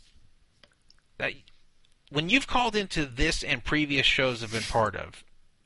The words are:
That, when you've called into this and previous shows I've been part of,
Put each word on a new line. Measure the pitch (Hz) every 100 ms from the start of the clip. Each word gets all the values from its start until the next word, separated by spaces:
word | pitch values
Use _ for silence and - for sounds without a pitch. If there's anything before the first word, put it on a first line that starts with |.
| - - - _ _ _ - _ _ _ _ -
That, | 135 - - - - _ _ _ -
when | 139 165
you've | 262 -
called | 254 226 214
into | 190 165 143
this | 117 156 -
and | - 131
previous | - 151 147 139 -
shows | - 131 117
I've | 110
been | 110
part | - 120 104 92
of, | - - - - - _